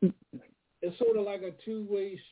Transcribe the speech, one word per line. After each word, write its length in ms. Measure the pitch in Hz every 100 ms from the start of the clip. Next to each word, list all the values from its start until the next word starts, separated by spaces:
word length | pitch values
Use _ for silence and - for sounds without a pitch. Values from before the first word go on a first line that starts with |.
| 185 - _ - - _ _ -
it's 180 | 175 175
sort 180 | 233 220
of 80 |
like 180 | 202 196
a 80 | 185 -
two-way 520 | 220 220 202 202 196 185 -